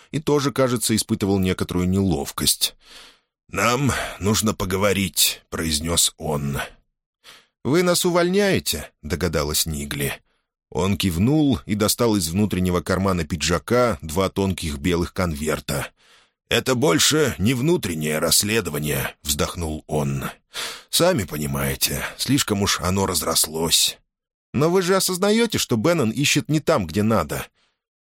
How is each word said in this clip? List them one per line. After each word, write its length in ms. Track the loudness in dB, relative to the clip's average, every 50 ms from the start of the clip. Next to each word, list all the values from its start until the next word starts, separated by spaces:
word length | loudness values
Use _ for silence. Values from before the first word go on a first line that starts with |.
| -6 _
и 100 | -8 -6
тоже, 320 | -2 0 2 2 2 0
кажется, 440 | 0 0 0 0 0 0 0 0 0
испытывал 420 | 0 0 0 -2 0 2 2 2 2
некоторую 500 | 2 2 0 -2 -2 -4 -2 0 0 2
неловкость. 880 | 2 2 2 2 2 0 -2 -6 -6 -4 -2 -2 -2 0 -2 -6 -6 _ _ -20 -20 -20 -20 -20 -20 _ _ _ _ _ _ _
"Нам 440 | -4 0 0 2 2 2 2 0 0 -2 -4 -8 -8 -4
нужно 360 | -2 0 0 0 0 -2 -2
поговорить", 880 | -2 -4 -4 -2 0 2 2 2 2 0 -2 0 0 0 0 -2 -4 _ _
произнёс 680 | -6 -4 -4 -2 -2 -2 -2 -2 0 0 0 0 -2 -4
он. 420 | -6 -4 -4 -4 -4 -4 -4 -6 -8 -10 -14 _ _ _ _ _ _ _ _ _ -20 -20 -20 -20 _ _ _ _ -4
"Вы 200 | 0 0 2 2
нас 220 | 2 2 2 2
увольняете?" 840 | 2 2 2 2 2 2 2 2 2 2 0 0 -2 -4 -6 -8 -12 _ _ -8
догадалась 640 | -6 -4 -2 0 0 0 0 -2 0 -2 -2 -2 -2
Нигли. 520 | -4 -6 -6 -6 -6 -4 -4 -4 -6 -8 _ _ _ _ _ _ _ _ _ -8
Он 260 | -4 -2 0 0 0 0
кивнул 640 | 0 0 0 2 2 2 4 4 4 2 2 0 -2 -2
и 80 | -2
достал 400 | 0 0 0 2 2 2 2 4
из 120 | 2 0 0
внутреннего 520 | 0 0 0 2 2 0 2 2 2 0
кармана 420 | 0 0 0 2 2 2 0 0 -2
пиджака 760 | -2 -4 -2 0 0 0 0 0 2 2 2 4 2 0 -2
два 280 | -6 -6 -2 0 0 0
тонких 500 | 0 0 0 0 0 -2 -4 -6 -6 -2
белых 340 | 0 0 2 2 0 -2 -2
конверта. 800 | -2 -2 -2 -2 -4 -4 -4 -4 -4 -4 -4 -4 -4 -6 -8 -12 _ _ _ _ _ _ _ _ _ _ -2
"Это 240 | -2 0 2 2 0
больше 600 | 2 2 4 4 4 2 2 2 2 2 0 0 0
не 160 | 0 0 2
внутреннее 640 | 2 2 2 0 0 0 -4 -6 -4 -4 -2 -2 0
расследование", 1000 | 0 2 2 2 2 2 0 0 0 -2 -4 -4 -4 -2 -2 -2 -4 -6 -8 _
вздохнул 600 | -6 -4 -2 -2 -2 -4 -4 -4 -6 -6 -6 -8 -6
он. 400 | -4 -2 -2 -2 -2 -2 -4 -6 -8 -12 -14 _ _ -12 -10 -10 -10 -12 -14 -10 _
"Сами 340 | 0 2 4 4 4 2 0
понимаете, 800 | -4 -6 -6 -6 -4 -2 -2 -2 -2 -2 -2 -2 -4 -2 -4 -6 -6 -8 -6
слишком 460 | -2 0 2 2 2 0 0 0 0
уж 180 | 0 0 0
оно 240 | 0 0 0 2 2
разрослось". 960 | 0 0 0 -2 0 0 0 0 0 -2 -2 -2 0 2 2 2 0 -2 -6 _ _ _ _ _ _ _ _ _ _ -2
"Но 180 | 0 2 2
вы 100 | 2 2
же 140 | 2 2 2
осознаёте, 640 | 2 2 0 -2 0 2 2 4 4 2 2 0 -2
что 180 | -2 0 0 2
Беннон 320 | 2 2 2 2 2 0
ищет 400 | 0 0 0 2 2 0 0 0
не 100 | 0 0
там, 280 | 2 2 2 2 0 0
где 160 | 0 0 2
надо?" 420 | 2 2 2 0 0 -4 -8 -8 -10 _ _ _ _ _ _ _ _ _ _